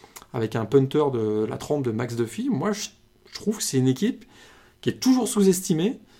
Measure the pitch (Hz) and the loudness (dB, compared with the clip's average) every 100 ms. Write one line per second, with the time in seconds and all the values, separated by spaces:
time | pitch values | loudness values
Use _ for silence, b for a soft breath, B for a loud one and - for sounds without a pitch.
0 | B B B 120 113 117 107 139 135 151 | B B B -6 -4 -2 2 2 4 2
1 | 143 120 107 107 110 127 - 147 123 110 | 0 0 0 0 -2 -4 -4 -4 -2 -4
2 | 117 117 113 - 269 143 190 202 - - | -4 -4 -4 -4 -4 -2 -2 -4 -8 -14
3 | _ _ _ - - 220 - 131 131 131 | _ _ _ -6 -4 -4 -2 2 2 2
4 | 220 262 - b b b b b 131 - | 0 -2 -12 b b b b b -6 0
5 | 254 254 214 208 190 185 - 156 196 294 | 2 4 2 4 4 4 2 0 0 -2
6 | b b | b b